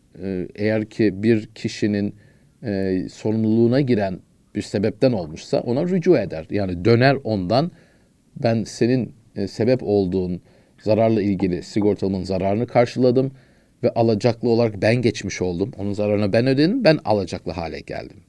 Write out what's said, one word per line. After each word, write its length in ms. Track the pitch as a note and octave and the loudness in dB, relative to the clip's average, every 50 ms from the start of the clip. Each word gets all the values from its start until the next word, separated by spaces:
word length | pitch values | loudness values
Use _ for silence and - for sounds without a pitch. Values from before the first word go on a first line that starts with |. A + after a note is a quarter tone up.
| _ _ _ - | _ _ _ -12
Ee, 260 | F2+ G2 F#2+ F2+ F2 - - | -8 -6 -6 -6 -6 -8 -8
eğer 300 | - G#2 G#2+ G#2+ A2 G#2+ | -4 -4 -2 -2 -2 -4
ki 380 | - - - A#2 G#2 F2+ F#2+ G#2 | -6 -2 0 0 0 0 0 2
bir 220 | A2+ A#2 G#2+ A2 - | 2 2 2 0 -6
kişinin, 680 | - - - A2+ - - - G#2 G#2 G2+ G2+ G#2 - - - - _ _ _ _ _ _ - | -16 -8 -8 -8 -6 -2 -2 0 0 0 -2 -4 -6 -10 -20 -20 _ _ _ _ _ _ -8
e, 380 | A#2 G2+ G2 G2 F#2+ F#2+ F#2 E2+ - | -4 -4 -2 -2 -2 -2 -2 -4 -6
sorumluluğuna 720 | - - - A2+ G#2+ A2 A2 A2 A2 A2+ A#2 A#2 A#2+ C#3 | -10 -8 -4 -2 -2 0 0 2 4 4 4 4 4 2
giren 380 | D3+ B2 A#2+ G#2 G2+ F#2+ F#2 - - _ _ _ _ _ - | 2 2 2 0 0 -2 -4 -8 -14 _ _ _ _ _ -8
bir 60 | - | -8
sebepten 500 | F#2+ - - G#2 G2 A2 - - C3+ C3 | -8 -4 -4 -2 -2 -2 -2 2 0 0
olmuşsa 480 | A#2+ G2 E2+ D2+ D#2 - - - - C3+ | 2 0 -4 -8 -10 -14 -10 -4 -4 -2
ona 240 | - B2 A#2+ C3+ F3 | -2 -2 -2 -2 -2
rücu 340 | F3 F#3 F#3 E3 F#3 E3+ B2 | -2 -2 0 2 4 4 4
eder. 280 | G2+ E2 D#2 D#2+ F2+ - | 2 -2 -6 -10 -10 -4
Yani 360 | - G2+ G2+ F#2 F2+ E2+ F2+ | -2 -2 -2 -2 -4 0 2
döner 320 | A2 A#2 A2+ B2+ C#3 C#3 - - | 4 4 6 6 4 2 2 0
ondan, 480 | A2 A2 G2 F2+ F2 G#2+ C3 D#3+ F3 - - _ _ _ _ _ _ _ _ _ _ - - - | -2 -2 -2 0 0 0 0 0 -2 -6 -14 _ _ _ _ _ _ _ _ _ _ -12 -4 -2
"Ben 200 | A#2 A2+ A2+ G2 | 0 0 0 -2
senin, 500 | - - - A#2+ A#2 B2+ C3 A2 - - - _ _ - | -4 -2 0 0 2 2 0 0 -4 -8 -16 _ _ -8
e, 120 | G#2 G2+ F#2+ | -8 -8 -6
sebep 360 | - - A#2 A#2 C3 B2+ - | -4 -2 0 2 2 0 0
olduğun 580 | - G#2 G2+ G2 F2+ F#2 F#2+ F#2 F2+ F2+ E2+ - _ _ _ _ _ _ _ | 0 2 2 2 2 0 -2 -2 -2 -6 -8 -10 _ _ _ _ _ _ _
zararla 400 | - G2 G#2+ G2+ A2+ A2+ A2+ A2 | -2 0 2 2 4 2 2 2
ilgili 420 | F#2+ G2+ G2 F2+ G2 F#2 F2 E2 - | 0 0 0 0 0 -2 -2 -4 -6
sigortalımın 600 | - - G#2+ G2 G#2 G2 - - F#2+ G2 F#2+ F2 | -6 -4 0 0 0 0 0 -2 -4 -2 -4 -4
zararını 440 | F#2 F#2+ F#2 F#2 F#2+ G2+ A2 A#2+ - | -4 -4 -2 -2 0 0 -2 -2 0
karşıladım 640 | - B2+ B2 - - A#2+ B2+ B2+ A#2+ C3 C3 C3+ C3 - _ _ _ _ _ _ _ - - | 2 2 2 2 2 2 2 4 4 2 0 0 -4 -12 _ _ _ _ _ _ _ -4 -2
ve 60 | A#2 | -2
alacaklı 600 | - A#2 A#2 A2+ A2 G2+ - A#2+ A2+ A#2 - B2 | 0 2 2 2 2 2 2 0 0 0 0 0
olarak 320 | A#2 A2+ A#2+ A2+ G#2 F#2+ | 2 2 2 0 0 0
ben 140 | G2+ G#2+ A#2 | 0 2 2
geçmiş 460 | B2+ A#2 A#2 - - - G2 - - | 2 2 0 -2 -2 -6 -8 -6 -4
oldum. 300 | F2+ F2+ F2+ E2+ G2 A#2+ - - | -4 -2 -2 -2 -4 -4 -6 -8
Onun 160 | G2 G2+ G2+ | -6 -6 -4
zararını 400 | G#2 G#2 G#2 G#2 G2+ G#2+ G2+ F#2+ | -2 0 0 2 2 0 2 2
ben 140 | A2+ A#2+ C3+ | 2 2 2
ödedim, 360 | C3+ C3 D3+ E3+ A3+ C#4 A#3 | 2 2 2 2 2 2 4
ben 160 | E3+ D#3+ - - | 4 2 2 2
alacaklı 460 | - A2 G2+ F#2+ F2 - E2+ - F2+ | 0 0 0 0 -4 -6 -8 -8 -8
hale 280 | E2 F2+ E2 D#2+ - - | -8 -6 -8 -8 -8 -12
geldim." 380 | - - - A1 A#1 B1 - G2 - | -12 -10 -12 -10 -12 -14 -18 -20 -20